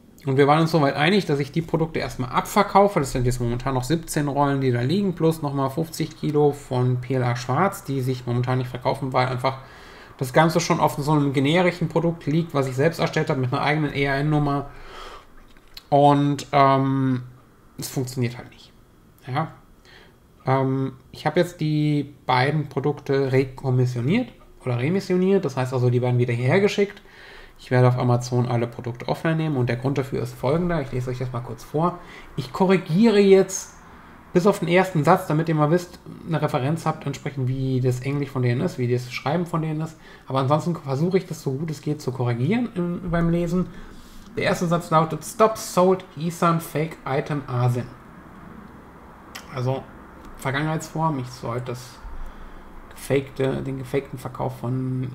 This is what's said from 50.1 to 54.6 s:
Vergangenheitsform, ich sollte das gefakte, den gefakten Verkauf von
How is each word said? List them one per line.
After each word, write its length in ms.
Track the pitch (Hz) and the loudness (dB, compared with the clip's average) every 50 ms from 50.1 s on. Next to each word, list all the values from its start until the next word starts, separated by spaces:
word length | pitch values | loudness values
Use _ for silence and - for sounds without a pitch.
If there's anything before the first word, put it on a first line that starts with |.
| - - - - - - | -20 -20 -20 -20 -16 -8
Vergangenheitsform, 840 | - 135 131 139 151 156 160 156 - - - 156 160 160 151 131 | -6 -4 -4 -2 -2 -2 -4 -4 -6 -6 -4 -2 -2 0 -2 -2
ich 100 | 123 123 | -6 -8
sollte 420 | - - - 120 117 127 123 127 | -12 -10 -8 -6 -6 -6 -6 -8
das 240 | 120 123 - - - - - - - - - - - - - - - - - - - - - - | -10 -10 -12 -18 -20 -16 -16 -14 -12 -10 -12 -12 -12 -16 -18 -18 -18 -18 -20 -18 -20 -20 -20 -20
gefakte, 720 | - - - - 131 143 131 - - - 131 131 139 139 135 | -18 -16 -6 -2 -2 -2 -2 -4 -6 -4 -2 -2 -2 -4 -6
den 160 | 135 135 131 | -8 -8 -10
gefakten 400 | 127 - - 139 - - - 127 | -8 -4 -4 -4 -4 -4 -12 -12
Verkauf 400 | - 127 123 - 131 127 127 | -12 -12 -8 -6 -6 -6 -6
von 480 | - | -6